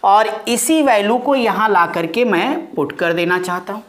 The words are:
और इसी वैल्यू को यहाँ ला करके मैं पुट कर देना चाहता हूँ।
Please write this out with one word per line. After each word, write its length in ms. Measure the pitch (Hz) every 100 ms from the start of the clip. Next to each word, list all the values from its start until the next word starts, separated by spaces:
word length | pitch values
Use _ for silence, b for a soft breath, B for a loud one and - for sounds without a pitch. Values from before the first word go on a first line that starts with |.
और 400 | 196 202 220 220 226
इसी 340 | 233 - 320
वैल्यू 360 | 277 220 202 240
को 160 | 247
यहाँ 340 | 269 226 185 220
ला 180 | 190 170
करके 380 | 180 165 214
मैं 500 | 240 175 220 339 -
पुट 240 | - 143 147
कर 140 | 170
देना 260 | 170 170 180
चाहता 340 | 180 180 185
हूँ। 100 | 202